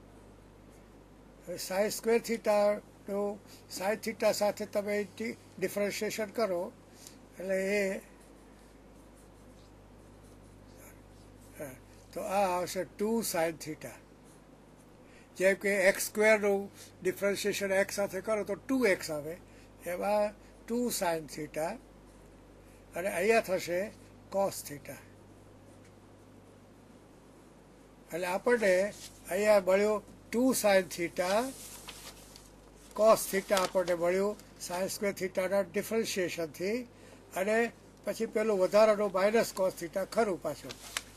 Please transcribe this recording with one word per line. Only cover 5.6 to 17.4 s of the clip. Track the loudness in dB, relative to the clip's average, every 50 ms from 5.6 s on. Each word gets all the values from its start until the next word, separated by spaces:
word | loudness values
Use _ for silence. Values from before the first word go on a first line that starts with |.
| -4 -4 -2 -2 -2 -2 -2 -4 -4 -4 -4 -4 -6
કરો | -6 -2 -2 -2 0 0 -2 -4 -6 -10 -16 -20 -20 -20 -20 -20 -20 -20 -20 -20 -20 -14 -8
એટલે | -4 -2 -2
એ, | 0 0 0 0 0 0 -2 -2 -6 -10 -16 -20 -20 -20 -20 -20 -20 -20 -20 -20 -20 -20 -20 -20 -20 -20 -20 -20 -20 -20 -20 -20 -20 -20 -20 -20 -20 -20 -20 -20 -20 -20 -20 -20 -20 -20 -20 -20 -20 -20 -20 -20 -20 -20 -20 -20 -20 -20 -20 -20 -20 -20 -20 -20 -20 -20 -20 -20 -20 -20 -20 -20 -20 -20 -20 -20 -20 -20 -18 -16 -14
હા, | -14 -14 -14 -18 -20 -20 -20 -20 -18 -14 -10
તો | -8
આ | -4 -2 0 2 2
આવશે | 2 2 0 -2 -4 -4 -6 -6
ટુ | -6 -4 -4 -2 0 0 0
સાઇન | 0 -2 0 0 0 0 -2
થીટા. | -4 -8 -12 -12 -12 -12 -16 -16 -18 -20 -20 -20 -20 -20 -20 -20 -20 -20 -20 -20 -20 -20 -20 -20 -20 -20 -20 -20 -20 -20 -20 -20 -20 -20 -14 -2
જેમ | 2 2 2 4
કે | 2 0 0
એક્સ | 2 4 4 4 4 2 0
સ્ક્વેરનું | -4 0 4 6 6 6 6 4 2 0 0 -2 -8 -14 -18 -20 -20 -12 -6 -4
differentiation | -4 -4 -2 -2 -2 -2 -2